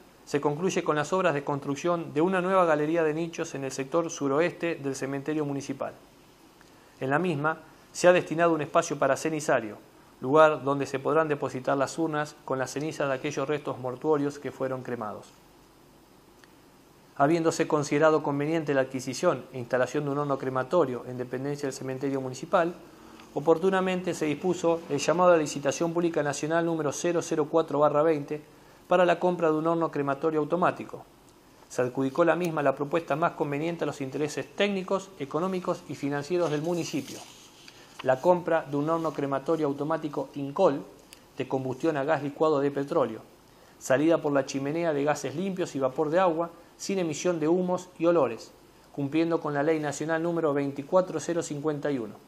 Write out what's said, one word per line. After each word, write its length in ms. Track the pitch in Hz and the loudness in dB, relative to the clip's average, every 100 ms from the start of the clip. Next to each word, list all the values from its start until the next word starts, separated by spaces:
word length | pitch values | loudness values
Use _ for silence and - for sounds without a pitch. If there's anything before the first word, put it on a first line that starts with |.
| - - - | -20 -20 -4
se 140 | 143 | 0
concluye 440 | 147 147 190 185 | 0 0 -2 0
con 120 | 165 151 | 0 0
las 160 | 147 | 0
obras 220 | 185 180 | 2 2
de 80 | 143 | 0
construcción 720 | 143 143 143 139 175 170 147 | -2 -4 -4 -4 0 -2 -2
de 80 | 135 | 0
una 220 | 175 185 | 2 2
nueva 240 | 180 190 170 | 2 4 4
galería 360 | 151 151 170 | 4 2 2
de 120 | 156 | 0
nichos 400 | 151 170 170 160 | 0 -4 -6 -8
en 100 | 139 | -6
el 80 | 135 | -8
sector 380 | 135 135 170 165 | -6 -2 -2 -2
suroeste 640 | - 139 139 170 - 170 | -4 0 2 0 0 -6
del 200 | 160 139 | -4 -6
cementerio 500 | 131 135 139 139 156 147 | -6 -6 -6 -4 -4 -4
municipal. 480 | 139 - 135 107 - - - - - - - - - - - | -6 -6 -6 -8 -10 -20 -20 -20 -20 -20 -20 -20 -20 -20 -8
En 100 | 135 | -2
la 80 | 147 | 0
misma 400 | 185 143 156 160 - - - | 0 0 -2 -4 -10 -20 -18
se 160 | - 175 | 4 6
ha 60 | |
destinado 400 | 180 - 160 170 | 6 4 2 4
un 80 | 156 | 2
espacio 380 | 143 170 160 143 | 2 0 2 0
para 180 | 139 131 | 2 2
cenizario, 600 | 160 156 147 135 110 104 - - - - | 0 -4 2 0 0 -12 -18 -20 -20 -10
lugar 420 | 127 156 156 147 | 2 8 8 6
donde 240 | 131 139 135 | -2 -2 -2
se 120 | 131 | -4
podrán 280 | 131 151 160 | 0 2 2
depositar 500 | 143 131 127 131 139 | 0 -4 -4 -2 0
las 220 | 131 - | 0 -2
urnas 380 | 165 151 147 - | -2 -2 -6 -10
con 140 | - 131 | -6 -4
las 120 | 127 | -2
cenizas 380 | 139 156 147 143 | -4 -6 -4 -2
de 60 | |
aquellos 340 | 131 147 143 135 | -2 -4 -4 -2
restos 300 | 147 139 120 | -4 -4 -6
mortuorios 600 | 127 127 156 147 143 143 | -8 -4 2 2 2 -4
que 140 | 131 | -12
fueron 300 | - 131 131 | -6 -4 -4
cremados. 440 | 120 120 107 98 - - - - - - - - - - - - - - - - - - - - | -6 -6 -6 -10 -16 -20 -20 -20 -20 -20 -20 -20 -20 -20 -20 -20 -20 -20 -20 -20 -20 -20 -16 0
Habiéndose 500 | 143 170 160 160 156 | 2 4 2 0 0
considerado 560 | 151 143 147 156 156 | 0 0 4 4 4
conveniente 520 | 151 143 147 165 151 | 0 -2 -2 -2 0
la 80 | 139 | 0
adquisición 640 | 131 131 131 - 180 135 - | 0 -4 -8 -2 0 0 -6
e 60 | 131 | -12
instalación 460 | 117 127 127 147 | -2 0 0 -2
de 60 | 143 | -2
un 80 | 143 | -2
horno 200 | 147 139 | -2 -2
crematorio 640 | 131 131 127 180 139 120 127 | -2 -4 0 2 2 -2 -8
en 100 | 127 | -8
dependencia 480 | 123 127 139 143 139 | -6 -6 -6 -4 -6
del 80 | |
cementerio 460 | 131 131 131 139 135 | -6 -8 -4 -4 -4
municipal, 540 | 131 127 165 190 170 175 - - - - - | -4 -8 -2 0 0 -2 -18 -20 -20 -20 -10
oportunamente 800 | 147 151 165 185 185 185 185 180 | -4 2 4 4 2 0 -2 -4
se 120 | 156 156 | -2 -2
dispuso 540 | 143 185 175 165 165 - | 0 0 0 0 0 -2
el 80 | 143 | -2
llamado 320 | - 165 180 | 0 4 8
a 60 | 170 | 6
la 60 | |
licitación 500 | 147 143 143 135 170 | 4 -2 -2 0 0
pública 300 | 165 170 160 | 0 0 0
nacional 440 | 147 139 151 165 170 | 0 -2 0 0 2
número 260 | 165 147 | 0 -2
cero 280 | - 175 170 | 0 0 0
cero 260 | - 160 151 | 0 0 2
cuatro 300 | 165 160 143 | 2 2 2
barra 220 | 147 147 | 4 4
veinte 380 | 165 151 139 151 - - - - - | 2 2 -2 -10 -12 -20 -20 -18 0
para 180 | 180 | 4
la 160 | 175 170 | 4 4
compra 300 | 180 170 165 | 2 2 2
de 60 | 156 | 2
un 100 | 165 | 2
horno 240 | 165 156 | 0 0
crematorio 500 | 147 139 139 165 156 | -2 -2 0 0 0
automático. 640 | 147 175 165 - 110 - - - - - - - - | 0 2 2 0 -10 -14 -18 -20 -20 -20 -20 -20 -12
Se 140 | - | -2
adjudicó 420 | 127 135 135 135 | -2 0 -2 2
la 120 | 165 160 | 2 4
misma 260 | 175 160 | 0 2
la 120 | 139 | 0
propuesta 420 | 135 143 165 - 147 | 0 0 -2 -2 0
más 160 | 165 | 0
conveniente 520 | - 147 143 165 165 | 0 -4 -2 -4 -4
a 20 | 151 | -4
los 140 | - | -4
intereses 560 | 131 139 147 135 - - | -8 -4 -4 -4 -10 -2
técnicos, 540 | 202 196 185 190 190 - | 0 0 -2 -4 -4 -12
económicos 640 | 143 151 185 185 180 175 - | -6 -2 -2 -4 -4 -6 -6
y 60 | |
financieros 560 | 143 139 143 147 180 160 | -6 -4 -4 -2 0 0
del 120 | 147 | 0
municipio. 560 | 160 175 - - - - - - - - - - - - | -2 -2 -2 -4 -6 -14 -16 -20 -20 -20 -20 -20 -20 -6
La 180 | 131 131 | 0 2
compra 420 | 175 180 170 160 | 4 4 4 0
de 140 | 147 143 | 0 -2
un 120 | 151 | 0
horno 240 | 165 160 | 0 -2
crematorio 540 | 143 139 135 139 160 147 | -2 -2 -2 0 0 0
automático 640 | 143 151 160 156 147 139 143 | -2 -2 -2 -4 -6 -8 -8
Incol, 480 | 139 143 180 143 180 - - - - - | -8 2 2 2 -6 -18 -20 -20 -20 -8
de 120 | 127 | -4
combustión 480 | 135 131 123 165 147 | -2 -4 -2 0 0
a 80 | |
gas 180 | 139 151 | 0 0
licuado 380 | 143 139 156 143 | 0 0 2 4
de 100 | 143 | 2
petróleo, 500 | 139 143 165 120 110 - - - - - - | 0 0 2 0 -2 -14 -20 -20 -20 -20 -14
salida 400 | - 131 156 160 | 0 2 4 4
por 140 | 156 | 2
la 140 | 143 139 | 0 0
chimenea 480 | 135 139 160 170 | -4 -4 -2 0
de 80 | 143 | 0
gases 300 | 147 147 135 | 0 -2 -4
limpios 400 | 139 196 185 165 | -4 -4 -4 -6
y 60 | 139 | -2
vapor 280 | 131 131 151 | -2 0 0
de 120 | 170 | 4
agua, 300 | 185 160 170 - - - | 4 2 -4 -8 -20 -14
sin 220 | - 190 | -4 -2
emisión 400 | 170 147 180 170 | -2 -2 -2 0
de 80 | 151 | 2
humos 400 | 175 180 180 - - | 2 2 -2 -6 0
y 80 | 165 | 4
olores, 460 | 170 123 110 - - - - - | 4 4 0 -12 -20 -20 -20 -14
cumpliendo 480 | - 139 151 165 160 | -6 -2 0 2 0
con 120 | 156 | -2
la 120 | 143 | 0
Ley 160 | 147 160 | 0 0
Nacional 420 | 147 139 151 160 | -2 -4 -2 0
número 320 | 170 170 160 | 0 0 0
veinticuatro 640 | 143 139 139 139 185 180 156 | 0 -2 -4 0 2 2 -4
cero 240 | 160 170 | -2 -4
cincuenta 480 | 156 147 151 147 147 | -2 -4 -4 -2 -2
y 80 | 135 | -2
uno. 160 | 107 - | -4 -12